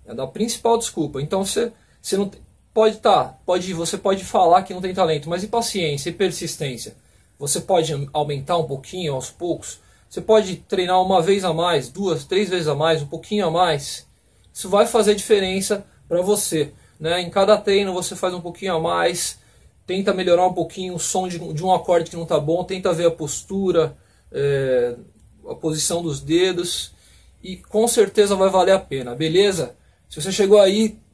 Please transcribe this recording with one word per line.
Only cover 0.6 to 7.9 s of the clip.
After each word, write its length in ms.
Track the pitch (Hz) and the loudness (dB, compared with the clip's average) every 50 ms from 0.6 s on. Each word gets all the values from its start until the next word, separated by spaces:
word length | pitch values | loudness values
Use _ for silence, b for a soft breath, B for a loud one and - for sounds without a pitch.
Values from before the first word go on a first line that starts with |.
| - 233 233 226 | 2 2 2 2
desculpa. 420 | - - - - 151 139 - 131 | 0 -4 -4 -4 -6 -4 -4 -6
Então 240 | 143 151 - 190 196 | -6 -2 -2 -2 -2
você, 260 | 196 - - 233 220 b b b b b b | -2 0 -2 -2 -2 b b b b b b
você 160 | _ - 208 | _ -4 -2
não 120 | 190 202 196 | -2 -2 -4
te-, 120 | - - - _ _ _ _ _ | -6 -14 -20 _ _ _ _ _
pode 240 | _ 220 220 220 214 | _ 4 4 4 2
tá, 400 | - - 226 196 156 131 - - _ _ | 2 2 4 4 4 2 -2 -8 _ _
pode, 280 | - 180 180 180 185 180 | -2 -2 -2 -2 -4 -6
você 240 | 165 170 170 - 180 | -4 -4 -4 -6 -2
pode 260 | - 202 196 190 185 | -2 -2 -2 -2 -4
falar 380 | - - 208 185 170 175 190 | -2 2 4 6 6 6 4
que 100 | 190 - | 4 0
não 80 | 190 180 | -10 -8
tem 140 | 185 185 180 | -6 -6 0
talento, 340 | 190 185 160 156 147 143 160 | 0 0 2 0 -2 -2 -6
mas 160 | 170 185 196 | -6 -6 -4
e 40 | 214 | -2
paciência, 600 | - 233 226 - - 202 170 151 143 139 - 175 | -2 -2 -2 -2 -2 -2 -2 -2 -2 -4 -6 -8
e 60 | 170 | -4
persistência? 840 | - 202 180 - - 170 160 - - 160 135 123 110 - - - b b b b b b b b _ | -2 -2 -2 -2 -4 -8 -8 -8 -6 -8 -8 -8 -10 -12 -14 -16 b b b b b b b b _
Você 220 | 143 143 - 170 | -6 -4 -4 -4
pode 480 | - - 190 175 160 147 | 0 2 2 2 2 0